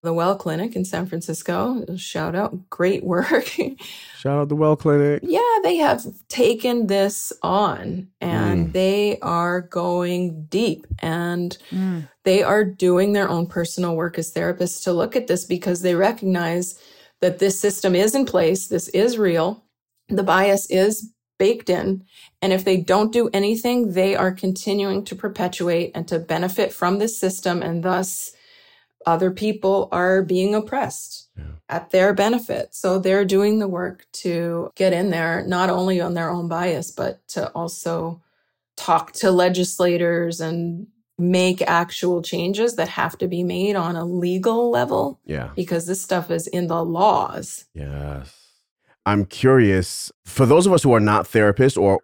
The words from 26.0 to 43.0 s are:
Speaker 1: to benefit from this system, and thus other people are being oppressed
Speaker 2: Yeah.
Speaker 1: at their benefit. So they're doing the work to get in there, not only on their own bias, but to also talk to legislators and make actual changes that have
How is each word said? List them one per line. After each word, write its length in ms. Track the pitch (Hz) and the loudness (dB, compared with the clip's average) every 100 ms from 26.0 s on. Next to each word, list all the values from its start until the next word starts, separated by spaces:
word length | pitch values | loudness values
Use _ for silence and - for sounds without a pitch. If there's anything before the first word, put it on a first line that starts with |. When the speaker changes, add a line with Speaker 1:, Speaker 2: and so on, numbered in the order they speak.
| 170 | -4
Speaker 1:
to 100 | 170 | -4
benefit 540 | 165 160 185 185 208 | -2 -2 -2 0 -2
from 260 | - 175 196 | 0 -2 0
this 180 | 220 226 | -2 -2
system, 440 | 190 185 185 175 | -4 -2 -4 -2
and 220 | 170 170 | -4 -4
thus 480 | 175 185 185 - - - _ - _ _ _ _ - | -2 -2 -2 -6 -10 -16 _ -20 _ _ _ _ 0
other 240 | 170 185 | 2 2
people 560 | 185 214 208 190 196 190 | 0 -4 -2 0 0 0
are 320 | 175 180 190 | 0 2 2
being 320 | 180 180 190 | 2 2 2
oppressed 760 | 214 214 254 208 - - - - - | 0 -2 -4 -4 -6 -14 -18 -20 -18
Speaker 2:
Yeah. 80 | 76 - _ | -16 -16 _
Speaker 1:
at 220 | 165 - | -8 0
their 220 | 185 190 | 4 4
benefit. 600 | 202 202 240 233 - - | 4 2 0 -2 -8 -8
So 240 | - 190 190 | -4 0 0
they're 240 | 190 190 | 2 2
doing 340 | 196 196 208 214 | 4 4 4 2
the 80 | 202 | 0
work 400 | 175 180 185 _ - | -2 -6 -8 _ -8
to 460 | 190 170 170 170 170 - | -4 -2 -2 -4 -6 0
get 160 | 190 | 2
in 180 | 180 196 | 2 0
there, 340 | 170 165 165 - | 0 0 -2 -2
not 220 | 180 185 | 0 2
only 300 | 180 185 185 | 2 2 0
on 140 | 170 | 0
their 160 | 175 165 | -2 -2
own 160 | 175 170 | -4 -4
bias, 460 | 165 175 165 170 | -2 -2 -2 -4
but 340 | - - - _ | -6 -6 -6 _
to 200 | - - | -8 -6
also 720 | - 170 - - 170 165 170 _ _ _ _ _ - | -6 -8 -8 -6 -4 -6 -10 _ _ _ _ _ -12
talk 340 | - 165 - | 0 0 0
to 180 | - 202 | 0 2
legislators 1080 | 185 180 180 180 - 180 175 170 170 170 170 | 4 4 2 -2 0 2 2 2 0 -2 -4
and 460 | 160 170 170 170 214 _ _ - | -4 -4 -4 -8 -12 _ _ -4
make 420 | 175 180 185 185 | 2 4 2 2
actual 600 | - 170 175 - 175 175 | 2 0 0 -4 -2 -2
changes 540 | 170 185 175 202 233 226 | -2 -4 -4 0 -2 0
that 120 | 165 | -4
have 300 | - | -2